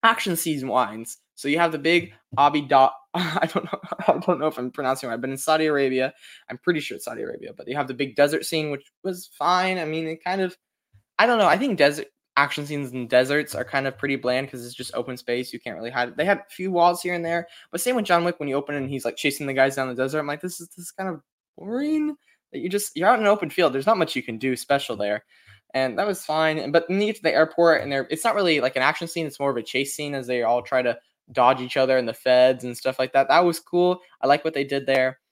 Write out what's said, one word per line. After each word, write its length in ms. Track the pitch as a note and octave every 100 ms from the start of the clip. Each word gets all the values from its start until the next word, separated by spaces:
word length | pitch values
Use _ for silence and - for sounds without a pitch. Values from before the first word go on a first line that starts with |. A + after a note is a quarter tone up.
Action 340 | A3+ A3+ - E3
scenes 280 | E3+ D3
wise. 540 | C3 A#2 A2+ A2 A2+ - _
So 140 | - D3
you 100 | D3+
have 140 | E3+
the 60 | D#3
big 360 | D3+ F3 E3 - _ -
Abby 240 | C#3+ D3+
Do-, 260 | C#3+ C#3 C3+ - _
<laughs> 40 |
I 340 | F3 F3 E3 -
don't 120 | -
know, 160 | - - - - -
I 120 | E3
don't 140 | F3 E3+
know 80 | D#3
if 100 | C3+
I'm 140 | B2
pronouncing 380 | - C3+ C3+ C3
it 20 |
right, 100 | A#2
but 100 | C3
in 60 | C3+
Saudi 300 | - D#3 D#3+
Arabia, 480 | D3 C3+ C3 C3 - - - _
I'm 100 | B2+
pretty 220 | - E3
sure 160 | D3 -
it's 80 |
Saudi 180 | - A2+
Arabia, 300 | - - - -
but 100 | -
you 100 | C#3
have 120 | C3
the 60 |
big 200 | B2 C#3
desert 300 | A#2+ C#3+ D#3
scene, 260 | - D#3+ D3+
which 160 | C#3 _ _
was 260 | F#3 F3+ - -
fine. 420 | D3+ F3+ F#3 F#3
I 60 |
mean, 220 | D#3 D#3+ D#3+
it 160 | D#3+
kind 180 | - F#3+
of, 160 | F#3 F3+ _ _ _ _ _ -
I 80 | A3+
don't 120 | A#3
know, 100 | F#3+
I 100 | F3
think 180 | C4+ G3
desert 300 | C#3+ D3 - _ _ -
action 280 | C#3+ - C#3+
scenes 260 | D3 C3+
in 160 | B2+ A#2+
deserts 460 | B2 C3 D3 D3
are 100 | -
kind 220 | B2+ C#3+ C3+
of 100 | C3
pretty 160 | C#3+ C#3
bland 320 | A#2+ B2+ C3+
'cause 160 | B2+
it's 100 | A#2+
just 200 | A#2+ B2+
open 220 | - A#2+ B2
space, 360 | - B2 B2
you 60 | B2
can't 180 | - F2
really 140 | A#2
hide 200 | B2+ B2
it. 60 | -
They 80 |
had 140 | E3+ G3
a 60 | -
few 200 | - F#3+
walls 320 | F3 F3 F3
here 120 | F3+
and 100 | F3
there, 240 | E3+ E3+ E3 - -
but 80 | -
same 160 | B3 B3+
with 80 |
John 200 | G3+ E3+
Wick 140 | E3+ E3+
when 100 | C#3+
you 60 |
open 220 | C#3 C#3 D3
it 20 |
and 100 | C3+
he's, 160 | C#3
like, 120 | B2 -
chasing 300 | D3 C#3 C#3+
the 60 |
guys 200 | C3+ C3+
down 140 | C3+ C3
the 60 |
desert. 260 | B2 C3 D3+
I'm 60 | D3
like, 120 | D3
"This 200 | F#3 -
is, 80 | E3
this 180 | - F3
is 60 |
kind 180 | - F#3+
of 100 | D#3+ _ _ _ -
boring." 580 | F#3+ A#3+ D4 D#4 D4+ D4 _ _ _
Like, 100 | -
you 60 | F#3
just, 280 | G3+ - -
you're 120 | F3+
out 100 | A#3+
in 60 |
an 60 | G#3
open 200 | G#3 E3
field, 220 | - E3
there's 140 | C3+ C#3+
not 120 | A3
much 160 | E3 -
you 60 |
can 160 | - A2+
do 160 | C3 B2+
special 400 | - C#3 - A2
there, 280 | G2+ G#2 _ _ _ - _
and 240 | C3+ C3 G#2+
that 80 | G#3
was 180 | F#3
fine, 460 | - D#3 D#3+ D#3 A#2+
but 140 | E3 E3+
then 120 | F#3
you 80 | G#3
get 80 | A3
to 60 |
the 120 | E3
airport 480 | C3 D#3+ - E3+ D#3
and 80 | C#3
there, 160 | C#3 C3
it's 140 | D#3+
not 120 | A#3 G#3
really, 240 | F#3 D#3
like, 160 | B2+ C3
an 60 |
action 260 | C3 D#3 E3
scene, 180 | F3 D#3
it's 140 | -
more 100 | C#3
of 60 | A#2+
a 60 |
chase 320 | A2 C3 C#3
scene 200 | - D3
as 140 | C#3 B2
they 140 | B2
all 180 | A2+ B2
try 200 | - C3
to 140 | B2 A2+ _ _ _
dodge 280 | C3 B2 C3
each 160 | B2+ C#3
other 200 | C3 C3
and 120 | A#2+
the 60 |
feds 500 | A2+ - B2+ B2+ C3
and 120 | B2 A#2+
stuff 220 | C3 B2+
like 140 | C3
that. 160 | C3+ C3+
That 160 | D3+
was 160 | F3 E3
cool. 400 | - F3 F3+ F3+ _ _
I 60 | C3+
like 180 | D3
what 100 | D#3+
they 100 | D#3
did 220 | C#3 C#3 C3+
there 340 | C3+ C3 C3 _